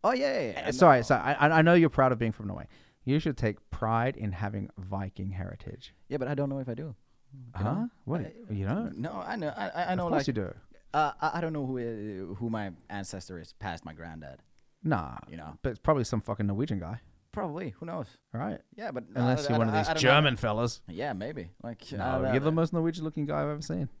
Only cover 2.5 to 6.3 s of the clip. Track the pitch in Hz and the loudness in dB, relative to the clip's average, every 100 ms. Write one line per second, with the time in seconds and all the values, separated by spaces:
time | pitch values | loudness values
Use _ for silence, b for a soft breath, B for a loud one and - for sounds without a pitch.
2.5 | - - b b b - 147 160 123 113 | -8 -12 b b b 0 2 0 0 0
3.5 | - _ - 113 113 123 - 104 90 104 | -2 _ -4 0 2 0 -2 -4 -2 -4
4.5 | 104 98 - 95 98 98 - 95 92 90 | -4 -8 -10 -8 -6 -6 -6 -6 -6 -8
5.5 | 90 - - - _ - 139 127 | -10 -14 -14 -18 _ -8 -6 -2